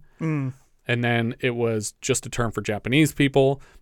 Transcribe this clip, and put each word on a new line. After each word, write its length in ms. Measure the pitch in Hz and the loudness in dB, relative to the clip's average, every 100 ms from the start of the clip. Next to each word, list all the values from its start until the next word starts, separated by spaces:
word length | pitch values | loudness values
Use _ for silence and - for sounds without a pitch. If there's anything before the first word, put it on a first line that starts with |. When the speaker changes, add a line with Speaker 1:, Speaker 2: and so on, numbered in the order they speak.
| - - | -12 -8
Speaker 1:
Mm. 340 | 160 156 131 131 _ _ - | -4 -2 -4 -8 _ _ -4
Speaker 2:
And 160 | 120 | -2
then 320 | 120 117 113 127 | 0 0 0 -2
it 120 | 131 | -4
was 420 | 120 117 110 104 - | -2 -2 -2 -4 -8
just 240 | - 123 117 | -2 -2 -2
a 40 | |
term 220 | - 117 | -4 -4
for 80 | 107 | -4
Japanese 520 | 104 104 - 139 151 | -4 -4 0 4 4
people, 480 | - 139 135 135 139 - - | 2 2 4 2 2 -8 -20